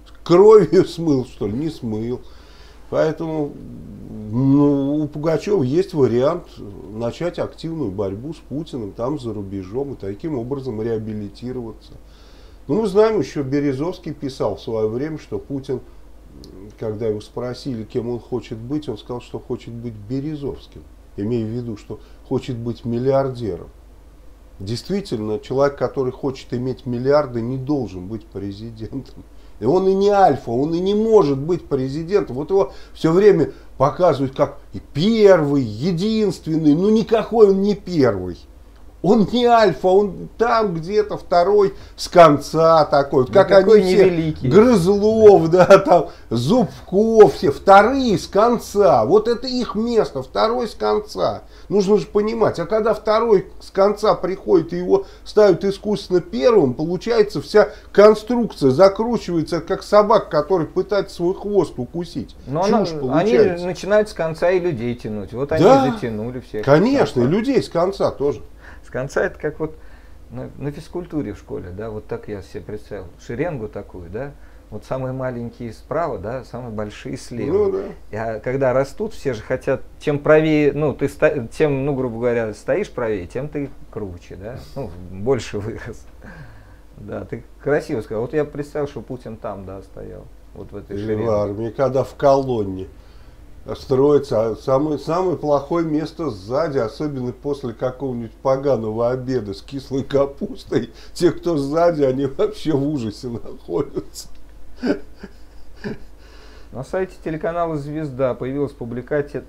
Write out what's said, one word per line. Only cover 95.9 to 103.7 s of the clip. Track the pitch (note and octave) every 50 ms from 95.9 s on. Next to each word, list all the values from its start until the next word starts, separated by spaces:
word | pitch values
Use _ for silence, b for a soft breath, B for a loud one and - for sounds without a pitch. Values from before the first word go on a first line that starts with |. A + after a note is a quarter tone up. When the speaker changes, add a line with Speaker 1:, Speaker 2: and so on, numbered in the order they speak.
| D3+ D3 D3+ - - - E3+ C#3+
Speaker 1:
сзади, | A2+ F#2+ F2+ G#2 B2 C#3+ E3 E3+ C#3 C3+
особенно | A2+ G#2+ - - D#3 D3 C#3+ C3 B2 B2
после | B2 - - C#3+ C#3+ C#3 - A#2+ G#2+
какого-нибудь | - C3+ B2+ B2 - C#3 C3+ B2 A#2 A#2 A2 - -
поганого | - C3+ C3+ C#3 C#3 C#3+ C3 A#2 A2 G#2+ G#2+ A2+ A#2 A#2+
обеда | C3 C3 B2 B2 C3 B2 G#2+ G2+ F#2+
с | -
кислой | - - C3+ C#3 C3 - B2+ C#3 B2+
капустой. | - - C3+ C#3+ C#3 - - G#3 - - - - - F3 B2 A#2+ - B B B B -
Те, | - F3 E3+
кто | - - - F3 E3+ D3
сзади, | C#3 C#3 D3 E3 E3+ F3 E3+ D3 C#3+
они | C3 B2+ C3+ C#3+ C3
вообще | C3+ - G3 - - - - D3 D#3
в | C3+ C#3 D3
ужасе | D#3 C#3 A2+ G#2+ G2+ - - B2
находятся. | A#2 G#2+ - - - - - -